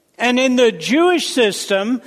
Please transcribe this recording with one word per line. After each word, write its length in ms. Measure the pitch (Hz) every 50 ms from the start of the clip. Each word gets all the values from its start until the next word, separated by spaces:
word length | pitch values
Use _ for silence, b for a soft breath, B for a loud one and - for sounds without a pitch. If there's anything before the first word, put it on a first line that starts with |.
| _ _ _
And 240 | - 233 247 247 254
in 160 | 262 262 247
the 160 | 247 247 226
Jewish 560 | 185 165 156 170 254 320 349 359 359 311 - -
system, 720 | - 262 226 202 180 - - - 202 190 202 226 254 233 B